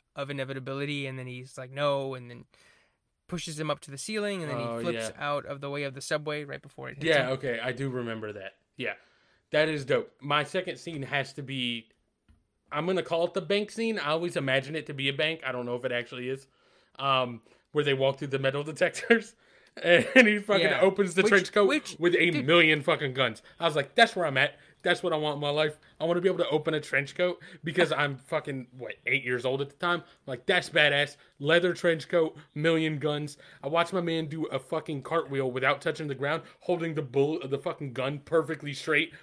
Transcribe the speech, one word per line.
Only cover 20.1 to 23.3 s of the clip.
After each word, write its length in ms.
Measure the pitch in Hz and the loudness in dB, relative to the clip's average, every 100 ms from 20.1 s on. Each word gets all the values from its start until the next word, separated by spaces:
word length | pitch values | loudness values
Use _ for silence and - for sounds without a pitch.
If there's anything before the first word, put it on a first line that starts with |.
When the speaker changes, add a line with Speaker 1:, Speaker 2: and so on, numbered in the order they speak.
| 262 214 | 8 8
Speaker 2:
he 100 | 208 | 6
fucking 240 | 202 196 | 2 4
Speaker 1:
Yeah. 180 | 160 - | 4 4
Speaker 2:
opens 320 | 190 190 185 | 4 4 2
the 80 | 170 | 4
Speaker 1:
Which, 80 | 208 | 6
Speaker 2:
trench 220 | 196 - | 6 4
coat 140 | 208 202 | 4 4
Speaker 1:
which, 300 | 302 - - | 4 -2 0
Speaker 2:
with 160 | 175 | 2
a 160 | 170 170 | 4 4
Speaker 1:
dude. 160 | 294 135 | 2 4
Speaker 2:
million 360 | 170 160 151 | 6 6 4
fucking 320 | 170 151 143 | 2 0 0
guns. 280 | 127 123 | 0 -2